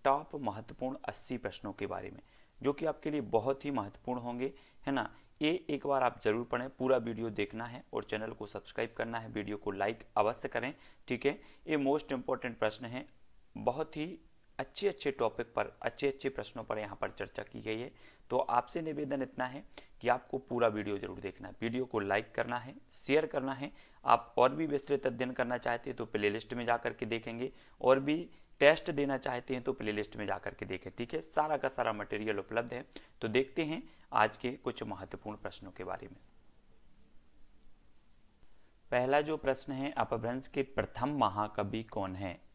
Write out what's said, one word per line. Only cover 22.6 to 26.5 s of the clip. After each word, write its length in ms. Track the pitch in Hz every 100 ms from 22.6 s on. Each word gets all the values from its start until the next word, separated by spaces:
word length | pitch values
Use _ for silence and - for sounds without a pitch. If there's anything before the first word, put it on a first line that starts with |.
| 120 220 -
शेयर 320 | - - 143 156
करना 280 | 156 135
है। 180 | 131 143 - - - 135
आप 300 | 120 - -
और 180 | 127 147
भी 100 | 160
विस्तृत 400 | 143 - 139 139
अध्ययन 260 | 120 127
करना 260 | 127 120 123
चाहते 320 | 123 120 131
हैं 80 | 120
तो 80 | 113
प्लेलिस्ट 480 | 107 104 107 -